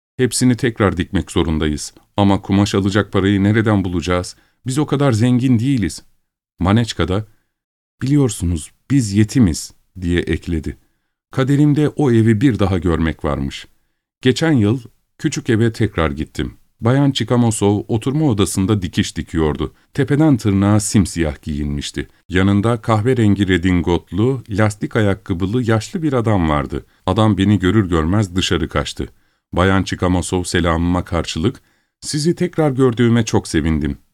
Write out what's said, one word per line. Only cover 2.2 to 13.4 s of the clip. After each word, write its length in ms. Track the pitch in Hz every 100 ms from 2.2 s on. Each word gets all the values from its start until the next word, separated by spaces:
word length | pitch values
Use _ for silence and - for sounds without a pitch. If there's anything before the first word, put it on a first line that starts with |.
| 101 95
kumaş 320 | - 98 101
alacak 380 | 101 95 104 101
parayı 300 | 101 95 101
nereden 420 | 101 110 110 101
bulacağız? 520 | 90 90 78 90 90 - _ _ 120
Biz 120 | 131
o 80 | 147
kadar 260 | 135 143
zengin 460 | 110 123 123 131 117
değiliz." 440 | 127 131 85 - - _ _ _ _ _
Maneçka 480 | 87 110 117 - 85
da, 180 | 95 107 _ _ _ _ _ _ _
"Biliyorsunuz 680 | 127 147 131 - 87 85 - _ -
biz 220 | 139 107
yetimiz," 640 | 101 107 139 98 73 - - _ 92
diye 200 | 87 87
ekledi. 560 | - 82 - 82 73 64 _ _ _ _ _
Kaderimde 560 | - 131 143 151 143 147
o 220 | - 135
evi 300 | 113 110 107
bir 180 | 143 101
daha 200 | 95 95
görmek 460 | 87 80 80 76
varmış. 420 | 78 69